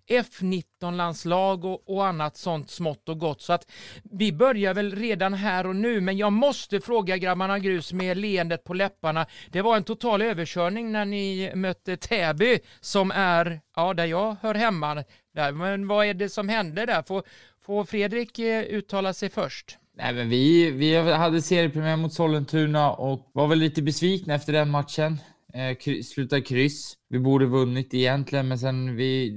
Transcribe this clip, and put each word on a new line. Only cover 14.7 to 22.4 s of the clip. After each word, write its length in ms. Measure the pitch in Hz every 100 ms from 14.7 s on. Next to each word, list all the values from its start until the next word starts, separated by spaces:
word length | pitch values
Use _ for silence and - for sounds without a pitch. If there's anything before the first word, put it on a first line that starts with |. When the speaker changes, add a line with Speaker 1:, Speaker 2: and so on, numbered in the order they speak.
| 175 151 147 135 _ _
Speaker 1:
där. 180 | 156 143
Men 360 | 147 185 196 196
vad 180 | 208 208
är 80 |
det 140 | 190 202
som 200 | 214 202
hände 380 | 226 170 170 240
där? 160 | 175
Får, 200 | - 190 - - - _
får 240 | - 208
Fredrik, 540 | 202 214 202 233 226 -
eh, 240 | 226 220
uttala 500 | - 214 - 196 190
sig 180 | 180 196
först? 480 | - 147 - - - _ -
Speaker 2:
Nej, 180 | 123
men 140 | 123 117
vi, 420 | 123 143 170 165
vi 260 | 131 156 165
hade 460 | 165 156 170 160
seriepremiär 540 | 156 180 165 156 156 160
mot 160 | 160
Sollentuna 800 | - 160 151